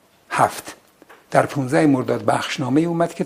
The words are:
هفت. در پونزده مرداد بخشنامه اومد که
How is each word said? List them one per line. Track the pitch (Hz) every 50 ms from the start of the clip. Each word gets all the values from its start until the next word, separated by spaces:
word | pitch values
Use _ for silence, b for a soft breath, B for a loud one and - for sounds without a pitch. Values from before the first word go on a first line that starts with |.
| _ _ _ _ _ _
هفت. | - - 127 - - - - - - - _ _ _ _ - b b b b _
در | - 139 123
پونزده | - - 147 131 123 143 165 160
مرداد | 147 135 127 120 113 120 113 107
بخشنامه | 113 127 123 - - - - 131 123 131 151
اومد | 165 170 170 165 170 170 -
که | - 180